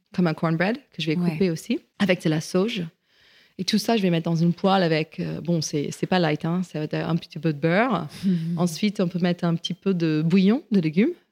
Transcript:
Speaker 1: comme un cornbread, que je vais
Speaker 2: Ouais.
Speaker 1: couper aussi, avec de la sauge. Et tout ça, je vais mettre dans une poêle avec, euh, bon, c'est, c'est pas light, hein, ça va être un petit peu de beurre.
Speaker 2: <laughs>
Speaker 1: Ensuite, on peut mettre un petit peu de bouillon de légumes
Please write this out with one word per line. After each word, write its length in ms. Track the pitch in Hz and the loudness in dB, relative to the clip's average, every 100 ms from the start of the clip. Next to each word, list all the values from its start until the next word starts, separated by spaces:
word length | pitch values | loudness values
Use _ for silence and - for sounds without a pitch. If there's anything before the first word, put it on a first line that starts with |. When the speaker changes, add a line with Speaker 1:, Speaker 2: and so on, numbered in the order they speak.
| _ | _
Speaker 1:
comme 120 | - 175 | 0 0
un 80 | |
cornbread, 420 | 160 165 165 190 247 - | 0 0 0 0 -2 -8
que 80 | - | -8
je 40 | 160 | -4
vais 100 | 165 | -2
Speaker 2:
Ouais. 140 | 175 | 0
Speaker 1:
couper 200 | 156 190 | 0 0
aussi, 300 | 160 - 330 - - | -2 -4 -6 -6 -2
avec 240 | 190 180 | 0 2
de 60 | 165 | 0
la 120 | 156 | -2
sauge. 420 | - 185 220 214 165 - _ _ _ _ _ - | 0 0 0 -4 -10 -12 _ _ _ _ _ -10
Et 60 | |
tout 140 | - 208 | -2 0
ça, 180 | - 233 | 0 0
je 60 | |
vais 80 | 185 | 2
mettre 180 | 170 170 | 0 0
dans 60 | 165 | 2
une 160 | 170 | 2
poêle 300 | - 190 196 | 2 2 2
avec, 360 | 165 156 160 - | 2 0 -2 -6
euh, 200 | 160 165 | -6 -6
bon, 200 | 156 170 | -2 -2
c'est, 260 | - 151 143 | -2 -4 -4
c'est 140 | - 175 | -6 -2
pas 120 | 185 | 0
light, 260 | 156 151 | 2 0
hein, 180 | 165 180 | -2 -2
ça 160 | 180 156 | -4 -6
va 60 | |
être 100 | 151 | -4
un 220 | 160 165 165 | -4 -2 -2
petit 220 | - 160 | -4 -4
peu 140 | 160 | -2
de 60 | 147 | 0
beurre. 480 | 165 185 254 190 143 - 190 | 2 2 2 -2 -4 -4 0
Speaker 2:
<laughs> 240 | 175 165 170 | 0 0 0
Speaker 1:
Ensuite, 440 | 175 160 214 208 | -2 0 -2 0
on 80 | 175 | -2
peut 100 | 175 | 0
mettre 260 | 175 175 | -2 0
un 100 | 170 | -2
petit 200 | 165 - | -2 -4
peu 200 | 170 196 | -4 -2
de 280 | 180 165 156 | 0 0 2
bouillon 380 | 165 196 190 269 - | 4 4 4 2 2
de 100 | 196 | 0
légumes 320 | 156 156 302 - _ | 2 2 2 0 _